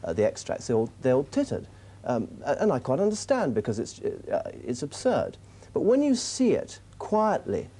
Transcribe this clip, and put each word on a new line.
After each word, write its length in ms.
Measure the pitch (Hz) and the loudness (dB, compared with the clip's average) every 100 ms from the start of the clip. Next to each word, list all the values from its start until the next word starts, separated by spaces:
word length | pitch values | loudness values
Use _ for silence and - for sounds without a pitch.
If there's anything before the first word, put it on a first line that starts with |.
uh, 100 | 85 | -4
the 100 | 87 | 2
extracts, 440 | 107 - - 95 - | 0 0 -6 -6 0
they 80 | 113 | 0
all, 160 | 113 - | 0 -2
they 100 | 131 | 2
all 120 | 127 | 2
tittered. 440 | 143 - 285 - - - - - | 2 -2 0 -4 -8 -18 -20 -12
Um, 240 | - 123 110 - - | -4 -2 -2 -6 -4
a-, 160 | - | 0
and 100 | 220 | 2
I 60 | 135 | 2
quite 220 | - 139 | 0 2
understand, 560 | 202 214 - 262 175 107 | 2 0 0 0 2 0
because 240 | 107 110 | 0 -2
it's, 200 | - - | -4 -6
uh, 520 | - - - - - - | -6 -6 -2 -2 -2 -10
it's 200 | - 123 | -8 -6
absurd. 540 | 147 - 254 180 - - - - - | -6 -2 0 0 -2 -6 -20 -20 -6
But 60 | - | 0
when 240 | 190 262 | 4 4
you 100 | 294 | 4
see 380 | 247 - - 254 | 2 0 2 4
it 280 | 120 - - - - | 4 0 -12 -20 -12
quietly 680 | - 214 214 180 - 120 - - | 0 2 4 2 0 -4 -4 -14